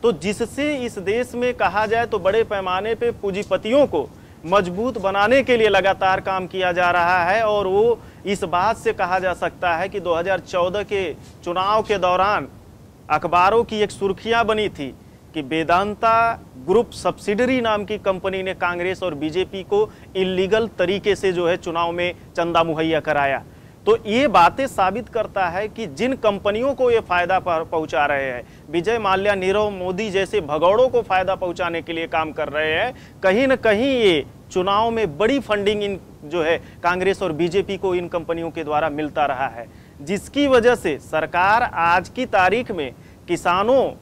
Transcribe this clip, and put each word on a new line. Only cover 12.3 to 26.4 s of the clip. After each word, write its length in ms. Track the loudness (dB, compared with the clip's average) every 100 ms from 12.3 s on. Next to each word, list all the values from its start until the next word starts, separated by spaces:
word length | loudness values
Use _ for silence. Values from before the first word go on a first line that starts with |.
| 0 -4 -14 -20 -20 -20 -20 -2
अखबारों 540 | -2 2 4 4 4
की 160 | 0 -2
एक 120 | -2
सुर्खियां 560 | -2 -4 -2 -2 0 2
बनी 220 | 0 -2
थी 260 | -4 -10 -12 -20 -20 -12
कि 80 | -10
वेदांता 960 | -4 -2 2 2 2 0 2 2 2 -2 -10 -16 2
ग्रुप 240 | 2 2
सब्सिडरी 680 | -2 -4 -4 -4 0 2 2
नाम 240 | 0 -2 -2
की 120 | -4
कंपनी 460 | -2 -2 -2 -4
ने 100 | -6
कांग्रेस 500 | -2 -2 -2 -4 -4
और 100 | -6
बीजेपी 500 | -4 -4 -2 -4 -6
को 260 | -2 0 0 -4 -10 -4
इलीगल 520 | -2 0 0 0 -2
तरीके 480 | -2 -2 0 0 0
से 160 | 0
जो 140 | 0 0
है 100 | 0
चुनाव 340 | -2 -4 -2
में 220 | -2 -4
चंदा 500 | -6 -12 -4 0 2
मुहैया 360 | 0 0 0 0
कराया। 440 | 0 0 2 -2 -6 -20 -20 -8 0
तो 120 | 0 2
ये 220 | 0 4
बातें 400 | 6 6 4 -6
साबित 420 | 0 0 0 -6
करता 380 | -4 -4 -2 -2
है 200 | -2 -6
कि 200 | -8 -10
जिन 260 | -4 -2
कंपनियों 600 | 0 0 0